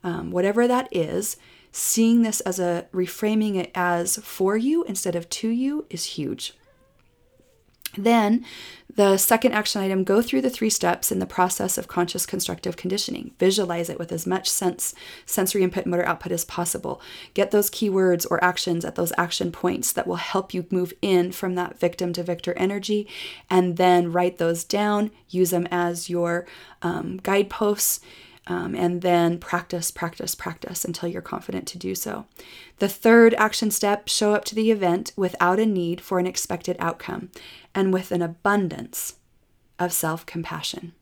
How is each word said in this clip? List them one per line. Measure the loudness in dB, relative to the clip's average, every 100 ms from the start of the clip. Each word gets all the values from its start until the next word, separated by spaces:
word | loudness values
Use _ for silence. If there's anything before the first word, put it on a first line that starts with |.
um, | -6 -6 -4
whatever | 0 2 2 2
that | 2 0
is, | -2 -2 -2 -4 -10 -18 -20 _
seeing | -6 -2 4 6 6
this | 4 0
as | -4 -2
a, | 0 0 -2
reframing | -4 -4 -2 0 2 2 -2
it | -4
as | -2 0 0 0 -4
for | -8 -2 0 2
you | 2 0
instead | -2 -4 -4 -4
of | -6
to | -4 -2
you | 0 -2 -4 -8
is | -8
huge. | -8 -6 -6 -6 -10 _ _ _ _ _ _ _ _ _ _ _ _ _ -12 -2
Then | 4 4 4 2 -2 -18 -18 -20 -6
the | 4 6 6
second | 4 4 4
action | 2 -2 -2
item, | 0 2
go | 4 2
through | 4 0
the | 0
three | 0 -2
steps | 2 0 0 -2
in | -2
the | -2
process | 2 2 2 -2 -4
of | -4
conscious | -2 -2 -2 -4
constructive | -4 -4 -4 -6 -6
conditioning. | -4 -4 -4 -8 -10 _
Visualize | 4 4 0 -2 -4
it | -6
with | -6
as | -6 -2
much | -2 -2
sense, | 0 -2 -2 -8 -8 -20 -20
sensory | -6 -2 0 2
input, | 2 0 -2
motor | 0
output | 0 -4 -4
as | -6
possible. | -4 -4 -4 -4 -6 -10 -12 -18 -6
Get | 0 2
those | 4 2
keywords | -2 0 4 4 4 2
or | 2
actions | 2 0 -2 -2
at | -2
those | -2 -2 -2
action | -2 -2 -4
points | -2 -2 -2 -4
that | -4 -4
will | -4
help | -2 -4 -2
you | -8 -2
move | -2 -2 -4
in | 2 4 2
from | -2 -4
that | -4 -4 -2
victim | -2 0 -4
to | -4
victor | -4 -4 -4
energy, | 0 -2 -2 -2 -2 -2 -12 -14 -16 _
and | 2 2 4
then | 6 6 4
write | 2 0 0
those | -2 -2
down, | -2 0 2 0 -2 -6 _
use | 0 2
them | 2 0
as | 0 0 -2 -4
your, | -2 0 -2 -4 -20 -20 -6
um, | -4 -4 -6 -6
guideposts, | 0 2 0 0 0 2 -2 -2 -8 -20 -20 -20 -8
um, | -6 -4
and | 0 0 2
then | 4 4 4 0
practice, | -2 -4 -2 -6 -6
practice, | -6 -8 -6 -8
practice | -6 -8 -10 -10 -6
until | -6 -4 -6
you're | -6
confident | -8 -8 -6 -8 -8
to | -8
do | -6
so. | -6 -6 -8 -12 -20 -20 -20 -20 _
The | -4
third | 2 8 10 10
action | 8 0 2 -2
step, | 0 0 0 -2
show | 0 2
up | 2 0
to |
the | 0 2
event | 4 2 0 -2 -2
without | -2 2 2 4
a | 2
need | 2 0 -4
for | 0 0
an | 0
expected | -2 -6 -6 -4 -4
outcome | -4 -4 -8 -10 -10 -16 -20 -20 -8
and | 0 2
with | 2 0
an | -2
abundance | -2 -2 0 2 0 -4 -10 -10 -10 -12 _ _ _ _ _ -4
of | -2
self-compassion. | 0 -2 -4 -8 -8 -8 -8 -8 -10 -14 _